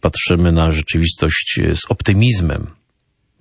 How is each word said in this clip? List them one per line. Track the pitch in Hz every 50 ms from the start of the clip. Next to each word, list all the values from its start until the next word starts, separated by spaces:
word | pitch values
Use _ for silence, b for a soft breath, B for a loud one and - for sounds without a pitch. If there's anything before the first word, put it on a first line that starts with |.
patrzymy | - 82 - - - - 92 85 87 87
na | 82 82 80 80
rzeczywistość, | 78 78 76 - - 80 82 82 - - - 78 78 - - - - -
e, | - 78 78
z | 80 - -
optymizmem, | - - - - 101 95 120 123 117 98 87 80 71 71 71 - - _ _ _ _ _ _ _ _ _ _ _ _ _